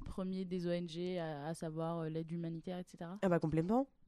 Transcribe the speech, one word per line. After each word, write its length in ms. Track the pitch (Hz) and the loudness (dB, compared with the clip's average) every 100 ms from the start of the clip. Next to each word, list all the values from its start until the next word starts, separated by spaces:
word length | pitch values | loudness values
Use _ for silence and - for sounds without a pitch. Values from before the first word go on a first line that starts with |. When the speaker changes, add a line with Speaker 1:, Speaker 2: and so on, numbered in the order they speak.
| - | -8
Speaker 1:
premier 380 | - 185 190 | -6 -4 -2
des 220 | 185 180 175 | -2 -2 0
O 40 | |
N 180 | 175 175 | 0 -2
G, 320 | 160 180 180 | -4 -2 -2
à, 260 | 160 147 151 | -2 -4 -4
à 80 | |
savoir, 440 | 165 165 156 165 170 | -4 -4 -2 -2 -2
euh, 100 | 160 | -2
l'aide 240 | 160 160 | -2 -4
humanitaire, 460 | 170 165 165 185 180 | -4 -4 -4 -6 -6
et 60 | |
cetera ? 340 | 180 - 170 202 | -8 -10 -10 0
Speaker 2:
Ah 60 | 196 | 4
bah 100 | 170 | 6
complètement. 500 | 160 156 175 240 277 _ | 6 4 6 4 4 _